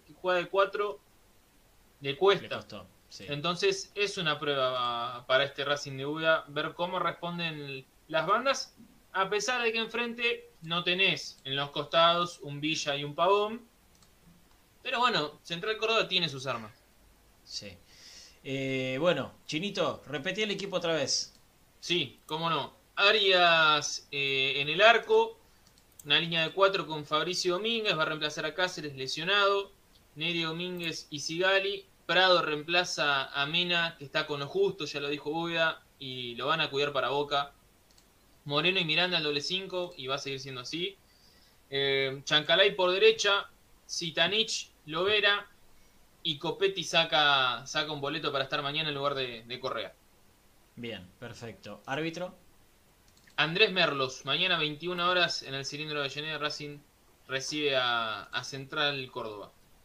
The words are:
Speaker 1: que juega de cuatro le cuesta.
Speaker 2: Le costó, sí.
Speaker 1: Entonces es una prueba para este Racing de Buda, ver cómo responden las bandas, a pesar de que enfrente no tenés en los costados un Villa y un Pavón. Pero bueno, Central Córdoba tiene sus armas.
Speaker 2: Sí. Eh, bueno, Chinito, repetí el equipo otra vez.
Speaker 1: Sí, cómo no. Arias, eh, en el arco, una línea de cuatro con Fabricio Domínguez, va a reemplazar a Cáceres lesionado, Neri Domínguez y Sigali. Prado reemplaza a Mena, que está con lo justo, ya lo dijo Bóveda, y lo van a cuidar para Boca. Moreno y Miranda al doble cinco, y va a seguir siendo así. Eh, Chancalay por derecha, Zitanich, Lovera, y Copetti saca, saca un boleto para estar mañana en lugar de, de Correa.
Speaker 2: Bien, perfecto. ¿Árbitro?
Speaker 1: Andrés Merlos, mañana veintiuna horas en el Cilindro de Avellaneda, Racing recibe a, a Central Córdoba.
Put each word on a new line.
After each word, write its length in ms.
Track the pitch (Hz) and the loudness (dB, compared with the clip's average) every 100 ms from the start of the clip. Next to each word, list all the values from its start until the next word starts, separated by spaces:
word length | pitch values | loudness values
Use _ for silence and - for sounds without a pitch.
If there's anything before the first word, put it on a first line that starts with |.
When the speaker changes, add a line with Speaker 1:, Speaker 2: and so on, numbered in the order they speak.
Speaker 1:
que 100 | _ | _
juega 260 | 151 185 180 | -6 0 0
de 80 | 170 | 2
cuatro 500 | 190 196 202 208 196 _ _ _ _ _ _ _ _ _ _ | 2 2 0 -4 -6 _ _ _ _ _ _ _ _ _ _
le 160 | 139 139 | -8 4
cuesta. 260 | 190 185 | 4 4
Speaker 2:
Le 60 | 110 | 0
costó, 400 | 120 - 101 87 _ _ | -10 -10 -16 -16 _ _
sí. 180 | - 101 | -18 -8
Speaker 1:
Entonces 640 | 143 165 175 196 190 - | -4 -2 2 2 0 -6
es 240 | 202 202 202 | -4 -4 0
una 220 | 160 147 | -2 0
prueba 840 | 151 139 127 127 120 120 120 123 131 | 0 2 2 2 0 -2 -4 -8 2
para 160 | 131 | 4
este 200 | 139 - | 4 -2
Racing 320 | 139 143 139 135 | -2 -2 -2 -6
de 100 | 139 | -6
Buda, 380 | 151 160 160 151 | 0 2 2 2
ver 240 | 147 160 | -4 -4
cómo 240 | 160 180 185 | -4 -4 0
responden 840 | 170 - 175 170 165 151 143 135 - _ _ | -2 -2 -8 -4 -6 -6 -10 -10 -14 _ _
las 180 | 160 160 | 0 2
bandas, 480 | 214 262 269 - _ - - _ | 2 2 -2 -4 _ -20 -20 _
a 160 | 185 190 | -2 0
pesar 340 | 208 202 247 | 0 0 0
de 100 | 233 | 0
que 60 | 226 | -2
enfrente 720 | 220 240 233 233 233 233 - _ | -4 -4 -4 -2 -2 -2 -8 _
no 200 | 160 170 | -4 -2
tenés 560 | 175 185 190 151 - - | 0 2 2 0 -6 -14
en 100 | 135 139 | -6 -4
los 140 | 143 | -4
costados 680 | 156 147 165 170 175 170 - | -4 0 6 6 6 0 -4
un 180 | 143 143 | -10 -6
Villa 360 | 151 156 147 143 | -4 -2 -2 -4
y 80 | |
un 100 | 147 | -4
Pavón. 480 | 147 175 202 214 233 - _ _ _ - _ - - _ _ _ _ | 0 4 4 2 -6 -14 _ _ _ -20 _ -20 -20 _ _ _ _
Pero 160 | 247 247 | -6 2
bueno, 400 | 247 190 147 - | 2 2 0 -6
Central 340 | - 175 214 214 | -10 -6 -2 -2
Córdoba 300 | 220 226 180 | 2 2 2
tiene 200 | 185 165 | 0 0
sus 180 | 135 131 | -4 -4
armas. 260 | 120 110 - _ _ - _ _ _ | -6 -8 -18 _ _ -20 _ _ _
Speaker 2:
Sí. 320 | - - 104 90 - - - - - - 139 | -14 -12 -12 -18 -20 -20 -20 -20 -20 -18 -8
Eh, 480 | 135 135 131 131 131 | -6 -2 -2 -2 0
bueno, 320 | 175 151 110 - - | 2 0 -4 -12 -8
Chinito, 560 | 156 196 196 151 110 - | -6 -4 -2 -2 -2 -8
repetí 360 | 143 185 185 | -6 -6 -4
el 80 | 214 | -4
equipo 240 | 196 196 175 | -4 -4 -4
otra 160 | 165 | 0
vez. 400 | 160 131 - - _ _ _ _ _ | 0 0 -2 -4 _ _ _ _ _
Speaker 1:
Sí, 400 | - 170 127 - - | -2 -2 -2 -10 -8
cómo 220 | 156 165 | -4 0
no. 240 | 156 131 - _ | 0 -2 -10 _
Arias, 1120 | - 202 214 196 185 175 165 156 151 143 - - | 2 4 6 4 6 8 8 6 4 0 -8 -8
eh, 420 | 143 139 135 135 135 | -4 -2 0 0 0
en 120 | 143 | -2
el 120 | 160 | 6
arco, 580 | 214 226 214 220 226 - - _ _ _ _ - | 8 8 6 4 4 -4 -20 _ _ _ _ -18
una 160 | 143 147 | 0 2
línea 260 | 165 165 160 | 2 0 0
de 60 | |
cuatro 320 | 185 196 190 151 | 4 4 4 -4
con 180 | 156 | -8
Fabricio 500 | 143 151 156 180 180 | -2 -2 0 -2 -2
Domínguez, 440 | 180 220 226 214 160 | 0 0 -2 0 0
va 40 | |
a 40 | 156 | 0
reemplazar 400 | 151 151 151 156 | -2 -4 -4 -6
a 80 | |
Cáceres 400 | 151 185 175 151 | -2 -2 -4 -10
lesionado, 760 | 131 135 156 - 202 247 381 494 - _ _ _ | -8 -8 -6 0 2 4 2 -2 -14 _ _ _
Neri 280 | 147 165 170 | -8 -4 -2
Domínguez 640 | 160 165 180 180 170 156 - | -4 -4 -6 -6 -6 -8 -10
y 100 | 143 | -10
Sigali. 640 | 139 165 190 196 196 202 - _ - | -6 0 2 2 2 -6 -10 _ 0
Prado 340 | 170 190 175 | 4 6 4
reemplaza 840 | 151 151 151 175 175 - 147 139 135 | 4 -4 0 0 0 0 2 2 0
a 200 | 143 143 | -4 -2
Mena, 500 | 170 175 175 165 - | 0 0 0 0 -4
que 60 | |
está 220 | 139 156 147 | -6 -4 -4
con 100 | 143 | -4
lo 60 | 139 | -4
justo, 380 | 185 196 - | 0 0 0
ya 160 | 147 143 | -8 -6
lo 80 | 143 | -4
dijo 220 | 147 147 | -4 -4
Bóveda, 500 | 165 170 165 160 160 _ _ | -4 -2 0 0 -2 _ _
y 380 | 135 127 123 120 | -12 -8 -8 -4
lo 100 | 131 | -2
van 140 | 160 | 0
a 100 | 151 | 0
cuidar 220 | 139 143 | 0 0
para 160 | 139 123 | 0 0
Boca. 440 | 143 143 143 143 - _ _ _ _ _ _ _ _ | 0 0 -2 -2 -10 _ _ _ _ _ _ _ _
Moreno 340 | 147 147 170 190 | -2 0 2 2
y 60 | |
Miranda 320 | 165 156 180 175 | 0 2 2 0
al 60 | |
doble 160 | 151 143 | 0 -2
cinco, 520 | - 185 190 180 175 175 | -2 -4 -4 -6 -6 -8
y 100 | 131 | -6
va 80 | |
a 40 | 135 | -4
seguir 200 | 139 135 | -4 -8
siendo 220 | 135 131 | -8 -10
así. 360 | 123 160 185 196 _ _ _ _ _ _ _ | -8 -6 -6 -8 _ _ _ _ _ _ _
Eh, 540 | 139 139 135 135 135 | -2 2 2 0 -4
Chancalay 520 | - 151 151 170 202 196 | 0 0 4 4 4 4
por 160 | 180 | 2
derecha, 580 | 185 220 220 202 202 - - _ - - | 6 6 6 2 2 -2 -18 _ -20 -12
Zitanich, 800 | - 170 156 170 208 220 - - _ 151 | -8 -6 0 2 2 0 -4 -8 _ -8
Lovera, 640 | 160 190 214 202 202 - - - - - _ - _ | -2 2 4 4 2 -2 -20 -20 -20 -20 _ -20 _
y 160 | 165 143 | -6 -4
Copetti 460 | 165 151 190 190 | -4 0 0 0
saca, 840 | 156 170 165 160 147 139 127 120 135 | 0 2 4 4 6 6 4 0 -4
saca 260 | 156 151 | -4 -4
un 80 | 151 | -4
boleto 320 | 139 160 151 | -4 -2 -2
para 120 | 139 | -2
estar 180 | 131 147 | -2 -4
mañana 260 | 139 151 156 | -2 -2 -4
en 60 | |
lugar 200 | 143 143 | -2 -2
de, 280 | 139 127 117 | -2 -4 -8
de 160 | 117 123 | -12 -8
Correa. 320 | 127 117 95 - _ _ _ _ _ _ _ - | -6 -6 -8 -14 _ _ _ _ _ _ _ -12
Speaker 2:
Bien, 300 | 120 101 90 _ | -10 -10 -14 _
perfecto. 640 | 120 117 117 107 107 104 - | -16 -14 -14 -14 -16 -16 -8
¿Árbitro? 500 | 139 165 165 180 - - _ _ _ _ _ _ _ - - | -6 -6 -6 -10 -12 -20 _ _ _ _ _ _ _ -12 -2
Speaker 1:
Andrés 340 | 151 175 214 | 0 4 2
Merlos, 540 | 185 165 139 131 - | 4 2 2 -2 -4
mañana 340 | 135 151 185 170 | -2 0 2 2
veintiuna 500 | 151 147 170 180 175 | 0 -4 -6 -2 2
horas 320 | 180 170 - | 4 2 0
en 120 | - | -6
el 100 | 135 135 | -8 -8
Cilindro 340 | 147 156 147 | -8 -6 -4
de 60 | 139 | -4
Avellaneda, 320 | 143 156 151 | -4 -6 -4
Racing 400 | 147 143 147 143 _ _ _ _ - | -4 -6 -10 -14 _ _ _ _ -6
recibe 480 | 135 131 151 147 135 | -6 -4 -2 2 2
a, 460 | 123 120 113 104 | 2 2 0 -4
a 200 | - 120 | -6 -8
Central 640 | 127 135 135 156 143 139 127 | -8 -12 -8 -2 -2 -2 -6
Córdoba. 420 | 127 113 104 87 _ _ _ | -8 -10 -10 -14 _ _ _